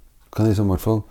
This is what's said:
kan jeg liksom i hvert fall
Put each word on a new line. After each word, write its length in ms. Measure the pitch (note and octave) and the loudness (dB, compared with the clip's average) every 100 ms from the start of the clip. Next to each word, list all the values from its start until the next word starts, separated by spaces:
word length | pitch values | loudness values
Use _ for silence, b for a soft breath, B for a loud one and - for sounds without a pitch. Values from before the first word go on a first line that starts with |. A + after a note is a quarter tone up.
| - _ _ | -20 _ _
kan 120 | - A2 | -2 0
jeg 100 | G2+ | 2
liksom 100 | G2+ | 0
i 60 | |
hvert 60 | F2+ G#2+ | 0 -2
fall 140 | A2 b | -4 b